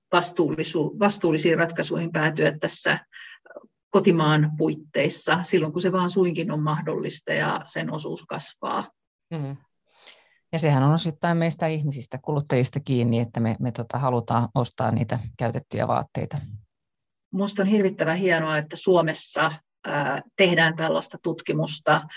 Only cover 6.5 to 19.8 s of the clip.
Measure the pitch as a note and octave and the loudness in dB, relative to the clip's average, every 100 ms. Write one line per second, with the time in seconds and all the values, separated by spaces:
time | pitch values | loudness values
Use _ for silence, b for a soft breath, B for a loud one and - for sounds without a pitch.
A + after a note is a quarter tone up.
6.5 | D3+ D3+ D#3 D#3 - D3+ - - D#3 D3+ | -2 -2 -2 -2 -4 -6 -8 -4 -2 -2
7.5 | D#3 - E3 D#3+ D#3 D#3 - - D#3 - | -4 -6 -8 -6 -6 -8 -10 -10 -10 -10
8.5 | - - - - _ _ _ - D#3+ C#3 | -10 -6 -6 -8 _ _ _ -12 -8 -8
9.5 | C#3 _ _ _ b b b b b - | -10 _ _ _ b b b b b -6
10.5 | E3 D#3 C3+ C#3 E3 E3+ D3+ F3 E3+ E3 | 0 4 4 6 4 0 -2 0 2 0
11.5 | D3 E3 D#3 D3 C#3 - - - C#3 D3 | 0 -2 -2 -2 -4 -8 -10 -4 -2 2
12.5 | C3 B2 C#3 - B2 A#2+ A2+ A2+ A#2+ A2+ | 2 2 -2 -2 0 2 2 0 -2 -2
13.5 | A2+ B2+ - A2+ A#2+ C3+ A#2+ A2+ A2+ A#2 | 0 -4 -6 -4 -2 0 0 0 0 0
14.5 | - A#2+ - A2+ A2 A2 A#2 - - A#2 | 0 -2 -2 -2 0 -2 -4 -6 -4 -4
15.5 | C3+ - A2+ A#2 A#2+ - - D3+ C#3+ - | -4 -6 -4 0 0 -2 -6 -6 -8 -10
16.5 | - - _ _ _ _ _ - F#3+ G3+ | -16 -18 _ _ _ _ _ -8 -4 -2
17.5 | G3+ F#3+ G#3+ F#3+ - D#3+ F3 F#3+ E3 D#3 | 0 2 4 2 0 -2 0 2 2 0
18.5 | D3+ D3+ D#3 - F3+ D#3+ D3+ - - D#3 | -2 -4 -4 2 4 4 -2 -6 -2 -2
19.5 | D3+ _ _ | -2 _ _